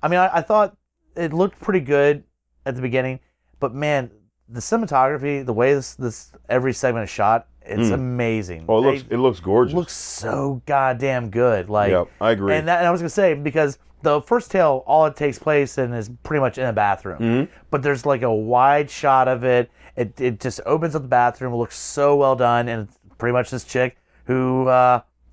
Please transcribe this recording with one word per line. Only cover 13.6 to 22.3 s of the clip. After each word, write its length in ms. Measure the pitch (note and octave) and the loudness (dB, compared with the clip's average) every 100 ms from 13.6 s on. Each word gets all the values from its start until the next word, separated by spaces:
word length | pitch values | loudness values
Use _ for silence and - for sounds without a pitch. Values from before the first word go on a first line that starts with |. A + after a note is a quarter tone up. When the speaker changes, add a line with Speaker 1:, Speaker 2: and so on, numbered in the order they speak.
| D3 - _ _ | -2 -4 _ _
Speaker 1:
the 200 | D#3 D3 | 0 0
first 280 | - A#3+ - | 0 -2 0
tale, 320 | F#3+ D#3+ C3 - | 0 2 0 2
all 180 | D#3 D#3 | 2 2
it 80 | |
takes 240 | - D3 A#2+ | 0 -4 -2
place 380 | D#3 D3 C#3 - | 0 0 0 -2
in 140 | B2 | -4
is 180 | A#2+ G#2+ A#2+ | -4 -10 -12
pretty 160 | - D3+ | -4 -2
much 160 | C3 C3 | 0 -2
in 80 | B2+ | -4
a 60 | |
bathroom. 460 | G#2+ G#2 F#2+ G2 D#2 | 0 0 0 -6 -4
Speaker 2:
Mm-hmm. 320 | A#2 B2 D#3+ - - | 0 0 -2 -8 -8
Speaker 1:
But 120 | D3 | -4
there's, 240 | C#3+ C3+ C#3+ | -2 -2 0
like, 160 | C3 | 0
a 100 | A#2+ | 0
wide 560 | A2 G#2+ B2 C3+ D3 C#3 | 0 2 4 4 4 0
shot 380 | - C#3+ C3 B2+ | -2 2 4 2
of 160 | B2+ | 0
it. 260 | B2+ B2 B2 _ - | 2 2 0 _ -10
It, 240 | - A2+ - | -6 -6 -2
it 200 | B2+ G#2+ | -4 -2
just 200 | - - - | -6 -6 -2
opens 300 | D#3 E3 D3+ | -2 -2 -6
up 60 | |
the 60 | C3 | 0
bathroom. 440 | B2 A#2+ - B2+ | 2 2 -2 -6
It 40 | A#2+ | -4
looks 200 | A#2 - | -6 -8
so 400 | - - C#3+ C#3+ | -8 0 2 4
well 180 | C#3 | 4